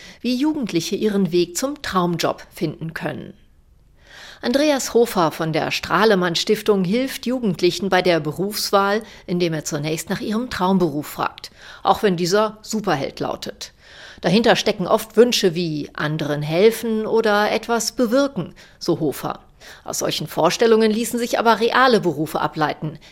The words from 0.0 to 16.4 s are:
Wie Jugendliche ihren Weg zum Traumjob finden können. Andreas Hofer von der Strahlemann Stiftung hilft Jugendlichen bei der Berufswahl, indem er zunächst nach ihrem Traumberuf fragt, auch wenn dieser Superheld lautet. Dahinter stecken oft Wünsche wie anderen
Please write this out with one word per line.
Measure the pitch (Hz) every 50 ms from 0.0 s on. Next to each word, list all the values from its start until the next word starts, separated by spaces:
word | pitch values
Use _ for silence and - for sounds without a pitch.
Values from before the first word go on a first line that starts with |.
| - - - -
Wie | - 233 254
Jugendliche | 247 285 311 311 302 247 - - 165 165 - 208
ihren | - 214 214 202 196 196 160
Weg | 170 175 185 - -
zum | - 254 277 294 -
Traumjob | - - - 190 175 175 175 160 - 143 - - - - -
finden | - 175 151 - - 160 160 160
können. | - 170 156 - - - - - _ _ _ _ _ _ _ _ _ _ _ _ _ _ - - - - - - -
Andreas | - 226 240 269 302 311 285 254 - - -
Hofer | 233 240 226 - 202 170 151
von | - - 165 160
der | 156 156 143 135
Strahlemann | - - - - - 175 208 226 208 180 180 175 165
Stiftung | - - - 214 208 - - 208 196 185
hilft | 170 208 247 269 262 - - -
Jugendlichen | 226 254 262 233 202 160 - - 175 170 - 202 190
bei | 185 180
der | 180 185 170 160
Berufswahl, | 147 156 147 - 190 202 208 - - - - 196 196 196 202 220 214 - - - -
indem | - 175 175 180 170
er | 160 151 147
zunächst | - 170 143 143 156 160 156 - -
nach | 196 -
ihrem | - - 208 220 254 247
Traumberuf | - - 185 185 190 185 180 160 139 151 139 -
fragt, | - - 139 - - - - - _ - - - - -
auch | - - 190 - -
wenn | 208 180
dieser | 165 180 165 185 208 220 214 214 -
Superheld | - - - 220 214 190 160 139 135 - - -
lautet. | 147 - - - - - - - - - _ _ _ - - - - - - -
Dahinter | - 175 170 226 233 240 185
stecken | - - 220 208 208 180
oft | - - 214 - - -
Wünsche | 214 240 247 226 - - 185 156
wie | 175 180 165 151 147 143 -
anderen | - - 160 151 156 156 160 143 147 147